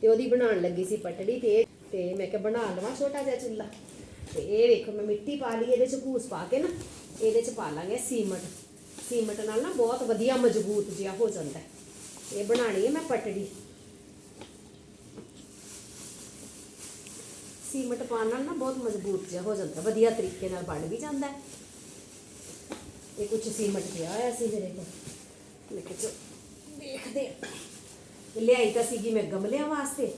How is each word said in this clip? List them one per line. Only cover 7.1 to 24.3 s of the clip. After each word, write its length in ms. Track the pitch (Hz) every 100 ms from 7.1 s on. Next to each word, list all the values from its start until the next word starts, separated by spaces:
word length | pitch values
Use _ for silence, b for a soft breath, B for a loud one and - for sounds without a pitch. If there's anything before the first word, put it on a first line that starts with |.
| -
ਇਹਦੇ 200 | 220 220
'ਚ 80 | 233
ਪਾ 200 | 226 151
ਲਾਂਗੇ 280 | 151 175 240
ਸੀਮਟ। 420 | 240 240 202 180 165 - - - - - -
ਸੀਮਟ 320 | 240 214 208
ਨਾਲ 220 | 220 220
ਨਾ 100 | 302
ਬਹੁਤ 300 | 330 233 247
ਵਧੀਆ 340 | 233 202 233 254
ਮਜ਼ਬੂਤ 540 | 247 214 190 208 196
ਜਿਹਾ 220 | 165 190
ਹੋ 160 | 190 226
ਜਾਂਦਾ 300 | 190 151 156
ਹੈ। 60 | - - - - - - -
ਇਹ 120 | 202
ਬਣਾਉਣੀ 420 | 202 233 240 190 226
ਹੈ 40 |
ਮੈਂ 120 | 302
ਪਟੜੀ। 440 | 330 240 214 185 196 - - - - - - - - - - - - - - - - - - - - - - - - - - - - - - - - - - - - - - - - - -
ਸੀਮਟ 300 | 269 247 240
ਪਾਉਣ 260 | 233 233 220
ਨਾਲ 160 | 247
ਨਾ 80 | 277
ਬਹੁਤ 260 | 330 262 262
ਮਜ਼ਬੂਤ 500 | 233 208 190 185 -
ਜਿਹਾ 140 | 175
ਹੋ 120 | 190
ਜਾਂਦਾ, 260 | 202 165 147
ਵਧੀਆ 300 | 185 214 226
ਤਰੀਕੇ 380 | - 190 - 185
ਨਾਲ 140 | 180
ਬਣ 160 | 175 151
ਵੀ 180 | 165 226
ਜਾਂਦਾ 300 | 302 277 277
ਹੈ। 140 | 277 - - - - - - - - - - - - - - - - - -
ਇਹ 100 | 208
ਕੁਛ 200 | 220 220
ਸੀਮਟ 340 | 214 208 190
ਪਿਆ 300 | - 175 165
ਹੋਇਆ 220 | 202 247